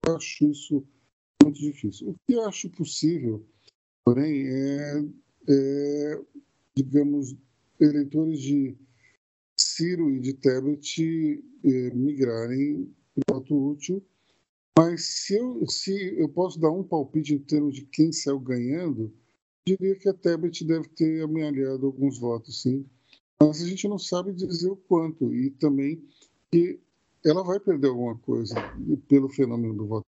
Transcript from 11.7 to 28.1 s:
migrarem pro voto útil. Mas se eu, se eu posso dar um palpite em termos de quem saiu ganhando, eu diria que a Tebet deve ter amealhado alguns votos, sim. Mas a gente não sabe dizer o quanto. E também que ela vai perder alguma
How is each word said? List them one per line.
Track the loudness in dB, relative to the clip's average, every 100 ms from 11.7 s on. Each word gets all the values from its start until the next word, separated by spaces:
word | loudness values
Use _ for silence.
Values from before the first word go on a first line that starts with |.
| 2 0
migrarem | 0 -2 0 0 0 -4 -2 -2 -4 -8 -14 _
pro | -6 -2
voto | -4 0 0 0
útil. | -4 -6 -6 -6 _ _ _ _ _ _ 6
Mas | 6 2
se | -6 -8 -2 0
eu, | 0 -4 -4
se | -4 -4 -4 -4 -2
eu | -2
posso | 0 -2 2
dar | 0
um | 0
palpite | -2 -4 -2 -2 0
em | -2
termos | 0 0 0
de | -4 -10
quem | 2 2
saiu | 2 -2 -4
ganhando, | -2 -4 -2 -4 -4 -4 -6 -10 _ _ _ _ -2
eu | 0
diria | 0 0
que | 0
a |
Tebet | 0 0 0 -2 -4
deve | -2 -2 -2
ter | 0 0 0
amealhado | -2 -2 -2 -2 -2 0 -2
alguns | 0 -2 0
votos, | -4 -4 -6 -4
sim. | -2 -2 -6 _ _ -20 _ _
Mas | 4 4
a | -6
gente | -4 -4
não | -4
sabe | -4 -4 -4
dizer | -6 -4 -2 -2
o | -4
quanto. | _ 2 2 -2 -2
E | 0 -2
também | 0 0 2 0 -4 -12 _ _ _ _
que | 4 4 -2 _ _ _ _
ela | 2 2
vai | 2 -2
perder | 0 2 2
alguma | 0 -4